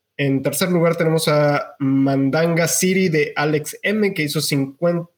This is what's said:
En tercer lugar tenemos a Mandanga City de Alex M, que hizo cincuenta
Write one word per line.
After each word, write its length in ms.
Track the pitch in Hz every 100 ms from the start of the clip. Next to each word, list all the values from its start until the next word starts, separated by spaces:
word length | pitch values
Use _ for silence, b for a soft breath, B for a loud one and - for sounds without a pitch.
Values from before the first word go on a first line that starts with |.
| _ -
En 260 | 143 135
tercer 280 | 139 - 180
lugar 260 | 180 165 165
tenemos 320 | 160 160 160
a 460 | 151 147 143 - -
Mandanga 880 | 135 135 135 135 135 156 170 165 165
City 440 | - 185 190 185
de 220 | 156 147 -
Alex 420 | 151 151 151 -
M, 300 | - 214 202
que 80 | 190
hizo 180 | 147 156
cincuenta 680 | 143 143 135 - 170 175 165